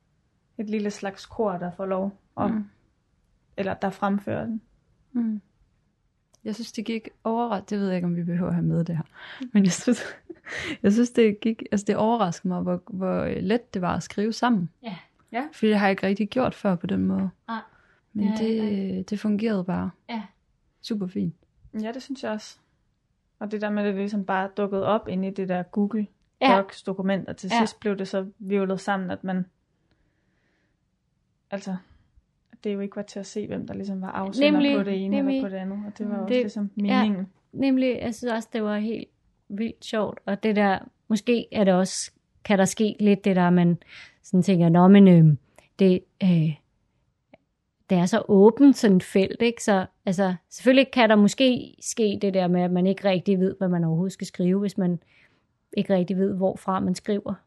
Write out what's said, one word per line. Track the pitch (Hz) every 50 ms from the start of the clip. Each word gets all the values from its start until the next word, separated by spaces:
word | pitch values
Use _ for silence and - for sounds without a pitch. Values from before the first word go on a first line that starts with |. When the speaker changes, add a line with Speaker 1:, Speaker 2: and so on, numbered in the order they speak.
| _ _ _ _ _ _ _ _ _ _ _ -
Speaker 1:
et | 220 208
lille | 208 214 202 208
slags | 202 - - 196 196 - -
kor, | - - - 226 202
der | 180 175 175 180 170
får | - 190
lov | 190 190 185 190 202 - _ _ _ - -
at, | 202 208
Speaker 2:
Mm. | 226 214 208 202 _ _ _ _ _ _ _ _ _ _ _ _ _ _ _ _ -
Speaker 1:
eller | - 196 190 190
der | - - 196
fremfører | 185 - - 196 202 202 196 214 214 - 220
den. | 226 220 220 _ _ _ _ _ _ _ _ _ _
Speaker 2:
Mm. | - 247 233 220 214 208 - _ _ _ _ _ _ _ _ _ _ _ _ _ _ _ _ _ _ _ -
Jeg | 214 208
synes, | 220 233 -
det | - - 208
gik | 233 226 220 220 - _ _ -
overra-, | 220 226 233 240 240 214 190 - -
det | 208 202
ved | 202
jeg | 190 185
ikke, | 180 175
om | 175 175
vi | 170 170
behøver | 170 175 175 180 175
at | 170
have | 175 165
med | 160 160 165 170
det | 165 170
her. | 156 - _ _ - - - - - 269 247
Men | - 208 196
jeg | 180
synes, | 170 - - 254 240 - - - - - _ - - _
<laughs> | - - - - - 349 302 -
jeg | - 202
synes, | 202 226 247 240
det | - 240 226 214 202 208
gik, | - 226 226 - - -
altså, | - 202 202
det | - 202
overraskede | 208 214 220 233 233 208 175 165 - - 185
mig, | 180 180
hvor, | 180 180 180 180 -
hvor | - - 185 190 185 180 180 - - - -
let | - 185 220 247 233 - -
det | 196
var | 175 170 170
at | 175
skrive | - - - - 202 226
sammen. | 214 - - 247 240 190 175 160 _ _
Speaker 3:
Ja. | - 226 180 165 - _ _ _ _ -
Speaker 1:
Ja. | - 233 277 311
Speaker 2:
Fordi | - - - 214
det | 214 202
har | 202
jeg | 196
ikke | 196 190 -
rigtig | 190 202 196 214 202
gjort | - - 175 - -
før | - - 202 180
på | 170 -
den | 180 196 190 190
måde. | 190 190 190 190 185 - _ _ -
Speaker 3:
Nej. | 226 226 - - _ _ _ _ _ _ _ _
Speaker 2:
Men | - 208 202 202
Speaker 3:
Ja, | 220 220 220
Speaker 2:
det, | 220 220 220 214 208 202 196 196 190 185
Speaker 3:
nej. | 185 185 -
Speaker 2:
det | 208 196
fungerede | - 214 208 202 220 226 214 190 180
bare. | 185 175 180 185 190 - _ _ -
Speaker 3:
Ja. | 233 220 196 - _ _ _ _ _ _ _ _ _ _
Speaker 2:
Super | - - 233 208 190
fint. | 180 - 208 196 170 - _ _ _ _ _ _ - - 220
Speaker 1:
Ja, | 214 220
det | 240 262
synes | 247 - 269 -
jeg | - 220
også. | 214 214 - - - _ _ _ _ _ _ _ _ _ _ _ _ _ _ _ _ -
Og | 220 208
det | 214 208
der | 214 208
med, | 208 208
at | 208
det | 208 196
ligesom | 190 196 202 220 208 190
bare | 190 196 190 190 196 -
dukkede | - 202 196 202 196 190
op | 156 208 220 - -
inde | 185 185 190 190
i |
det | 190 - 190 185
der | 180 180
Google | 175 - - 208 202 208 - 214 214 - _ _ _ _ _ -
Speaker 3:
Ja. | 254 269 254 196
Speaker 1:
Docs | 196 196 - -
dokument, | - - 190 190 185 190 196 185 - -
og | 170
til | - - 185
Speaker 3:
Ja. | 214 240
Speaker 1:
sidst | 220 214 - -
blev | - 214 202 196
det | 190 190
så | - 196 190 196 - -
hvirvlet | 214 190 202 202 190 190 196 185
sammen, | - - 202 190 185 175
at | 190 - -
man, | 190 185 185 180 - _ _ _ _ _ _ _ _ _ _ _ _ _ _ _ _ _ _ _ _ _ _ _ _ _ _ _ _ _ _ _ _ _ _ _ _ _ _ _ -
altså, | 202 196 - 196 185 180 - _ _ _ _ _ _ _ _ _ _ _ _ _
at | - - -
det | 214 202
jo | 196
ikke | 202 202 -
var | 208
til | 208 - - 202
at | 196
se, | - - 208 208
hvem | - - - -
der | - 196
ligesom | 196 196 202 196 190
var | 185 190
afsender | - - 190 196 190 240 285 294
Speaker 3:
Nemlig, | 294 294 285 285 285
Speaker 1:
på | -
det | 190 202 196 190 190
ene | 196 202
eller | - 277 269
Speaker 3:
nemlig. | 269 269
Speaker 1:
på | 262 196
det | 190
andet, | 190 185 190 196 208 208
og | 208 - -
det | 220 208
var | 208
også | 220 220 220 247
Speaker 3:
Det, | 254
Speaker 1:
ligesom | 240 208 - 214 208 202 -
Speaker 3:
ja, | 214
Speaker 1:
meningen. | 202 202 262 254 214 214 202 180 190 185 _ _ _ _
Speaker 3:
nemlig, | - - 262 269 262 262 254 254 233 -
jeg | - 240 226
synes | - 247 247
også, | 220 226 220 _
det | - 233
var | 214 208 208 208
helt | 208 226 226 - - _ _ _ _ _ _ _ _ -
vildt | 208 196 226 220 - _ -
sjovt, | - - 220 202 - - - -
og | - 196 196
det | - 220 208
der, | 208 208 196 190 - - - _ _ _ -
måske | 220 202 - - 240 226 - -
er | - - 202
det | 190 185
også, | 180 190 190 - - - - _ _ _ _ _ _ -
kan | - 208 190
der | 190
ske | 185 - - 220 208 - -
lidt | 208 208 202 190 -
det | 208 190
der, | 185 180 175
man | 180 180 175 175 175 - - - - - - - _ _
sådan | _ - - 180
tænker, | 175 - 190 170 170 170
Nå, | 165 175 180 185
men, | 202 202 196 190
øhm, | 180 170 160 156 147 - _ _ _ _ _ _ _ -
det, | 196 190 185 180 - _ _ -
øh, | 196 185 175 165 156 160 147 - _ _ _ _ _ _ _ _ _ _ _ _ _ _ _ _ _ _ _ _ _ _ _ _ _ -
det | 196 175
er | 175
så | 185 226 214 - -
åbent | 214 190 196 220 226 - 277 285 254
sådan | - - 214 190
et | 180
felt, | - - - 196 190 - - -
ikke? | 233 233 233 - -
Så, | - 202 190 185 - _ _ -
altså, | 202 180 175 196 185 180 170 _ _
selvfølgelig | - - - 240 262 269 269 -
kan | - 254 233 214
der | 220
måske | 208 202 196 - - 269 254 247 - - - - -
ske | - - - - 220 208 202 202
det | 208 196 185
der | 190 180 175
med, | 180 180
at | 180 180
man | 180 180 180
ikke | 190 190 190 - 202
rigtig | 185 180 - 202 196 185
ved, | 185 190 196 -
hvad | 196 180
man | 180 175 170
overhovedet | 160 160 160 185 190
skal | - - 196
skrive, | - - - 180 180 185 196
hvis | 202 202 - -
man | 185 175 175 170 _ _ _ _ _ _ _ _ _ _ _ _ _ _ -
ikke | 208 190 - 196
rigtig | 185 180 - 196 185
ved, | 196 202 202
hvorfra | 180 190 190 - 196 - - 190 190
man | 196 190 180
skriver. | - - - 208 202 - - 196 - _